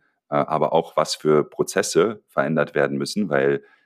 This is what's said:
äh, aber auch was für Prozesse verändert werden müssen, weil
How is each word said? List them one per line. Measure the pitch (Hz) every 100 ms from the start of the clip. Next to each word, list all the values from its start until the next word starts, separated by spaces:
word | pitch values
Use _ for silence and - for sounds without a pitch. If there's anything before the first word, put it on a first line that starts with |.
| _ _ -
äh, | 71
aber | 71 78 76
auch | 80 - -
was | 76 -
für | 78 76
Prozesse | 71 - - 95 - - 101 107 _
verändert | - 69 78 73 73
werden | 69 69
müssen, | 69 104 95
weil | 69 69 69 - _